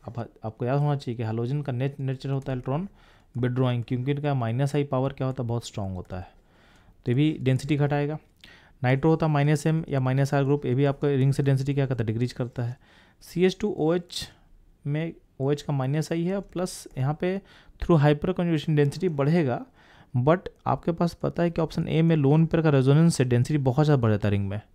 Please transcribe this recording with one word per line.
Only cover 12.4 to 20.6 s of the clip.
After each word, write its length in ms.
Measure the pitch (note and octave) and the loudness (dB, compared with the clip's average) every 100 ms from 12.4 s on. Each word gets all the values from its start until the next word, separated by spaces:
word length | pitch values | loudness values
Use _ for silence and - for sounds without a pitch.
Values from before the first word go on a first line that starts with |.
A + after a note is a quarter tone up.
| A#2+ - | -8 -6
है। 140 | A#2+ B2 _ _ _ _ | -8 -8 _ _ _ _
सीएच 360 | - E3 F#3 - | -12 0 0 0
टू 140 | G#3+ - | -6 -2
ओ 140 | D3+ | 0
एच 340 | F3 F3 - - - _ - _ _ C#3+ | 0 -4 -12 -12 -16 _ -20 _ _ -6
में 260 | D3 E3 - _ _ | -4 -6 -10 _ _
ओएच 220 | C3+ D3 | -2 -2
का 100 | - | -2
माइनस 400 | C#3+ C3 D3+ D3+ | -2 0 -2 -2
आई 120 | E3+ | -2
है, 160 | E3+ G3 | -2 -4
प्लस 480 | F#3 E3 F#3 - - - | -6 -8 -8 -8 -14 -4
यहाँ 160 | C3 D#3 | -4 -2
पे 200 | F3+ F#3+ - - - - | -4 -4 -10 -20 -20 -10
through 180 | - E3 | 2 6
hyperconjugation 760 | D3 D3+ - F#3 F3 D#3+ C#3 D3+ | 6 4 0 -2 0 0 0 2
डेंसिटी 320 | C#3+ D3 F#3 | 2 2 -4
बढ़ेगा, 560 | D3 C#3 E3+ C#3+ A#2+ B3+ _ _ - - B2 | 0 2 2 2 -2 -8 _ _ -20 -6 -2
but 320 | B2+ F3+ - - | 2 0 -2 -8